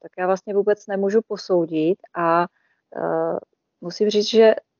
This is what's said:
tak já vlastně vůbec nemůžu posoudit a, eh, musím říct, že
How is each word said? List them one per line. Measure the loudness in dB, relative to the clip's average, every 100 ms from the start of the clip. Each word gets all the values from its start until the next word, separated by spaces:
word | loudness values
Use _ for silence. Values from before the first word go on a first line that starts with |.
tak | -14 -6
já | -2
vlastně | -2 -2
vůbec | -2 0 -2 -2
nemůžu | -4 0 0 -2
posoudit | -8 -2 0 0 0 0 -2 -6 -4
a, | 0 2
eh, | 0 -6 _ _ _ -8 -4 -2 -2 -6 -10 _ _ _
musím | -14 -4 0
říct, | 0 0
že | 6 6 4 -4 _